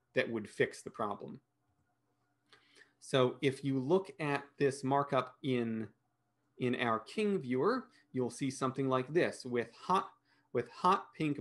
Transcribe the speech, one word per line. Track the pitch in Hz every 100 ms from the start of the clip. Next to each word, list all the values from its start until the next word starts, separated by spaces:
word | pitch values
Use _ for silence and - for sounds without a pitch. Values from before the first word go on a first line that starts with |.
| _ 131
that | -
would | 113 104
fix | - 151 -
the | -
problem. | - 107 101 131 - _ _ _ _ _ _ _ _ _ _ _ - _ - - _
So | - 135 127 -
if | 143 131
you | 139 135
look | 131 190 190 -
at | 151 143 139 _
this | 143 131
markup | 131 139 139 131 127 -
in, | 139 123 117 110 110 - _ _ _ _ _ _
in | 127 123
our | 120 110
King | - - 208 196
viewer, | 131 127 170 254 - _ _
you'll | 127 120
see | - 139
something | 131 135 127 135
like | 131 127
this | 160 120 - 127
with | 120 113
hot, | - - 185 - - _ _ _
with | 127 120
hot | - - 202 - -
pink | 156 143